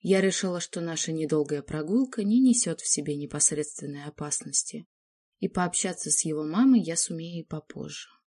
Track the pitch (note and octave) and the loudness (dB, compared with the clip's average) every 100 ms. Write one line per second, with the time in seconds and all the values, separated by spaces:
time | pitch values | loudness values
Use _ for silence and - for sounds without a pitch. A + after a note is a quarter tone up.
0 | F3 F#3+ F#3+ F#3 F#3 F3 - F3+ E3+ D#3+ | 4 4 4 0 -2 -4 -6 -6 -6 -4
1 | - D#3+ D3+ D#3 C#3+ D3 - D#3 D#3 A3+ | -4 -2 0 2 2 -2 -4 -6 0 0
2 | C4 - G3+ A#3 C4 A#3+ - D#3+ - - | 0 0 2 6 6 6 2 -2 -2 -2
3 | D3 D3 C#3+ D3 - D3 D3 - C#3+ C#3+ | -2 -4 -4 0 0 2 -6 -8 -10 -10
4 | D3 - D3 - C#3+ C#3 - - - _ | -12 -10 -6 -6 -2 -4 -4 -10 -14 _
5 | _ _ _ _ F#3+ - F3+ - F#3 F3 | _ _ _ _ -6 -2 -2 -2 -4 -6
6 | - - E3 D3+ D#3 F3+ C4+ B3 D#3+ E3+ | -2 -2 0 -2 -2 4 6 6 4 -2
7 | - E3 E3 E3+ - D#3 _ - D3+ - | -2 -6 -8 -10 -8 -10 _ -12 -10 -12
8 | - _ _ | -16 _ _